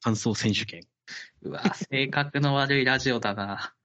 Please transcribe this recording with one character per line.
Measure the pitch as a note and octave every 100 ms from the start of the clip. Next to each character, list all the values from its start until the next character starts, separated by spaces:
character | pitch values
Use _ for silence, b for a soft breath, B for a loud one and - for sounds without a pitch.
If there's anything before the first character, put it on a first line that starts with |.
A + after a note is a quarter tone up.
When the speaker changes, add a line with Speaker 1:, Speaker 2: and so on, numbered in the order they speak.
Speaker 1:
感 | A#2 G#2+
想 | A#2+
選 | G#2 C3
手 | G2 A2
権。 | F2 - _ - B B B
Speaker 2:
う | -
わ、 | - -
性 | - - C3+ C#3
格 | C#3+ C#3+ C#3+
の | C#3+ C#3
悪 | C#3 C#3
い | C3
ラ | C3
ジ | C3
オ | A#2+
だ | A2+
な。 | G#2 G2 G2 - -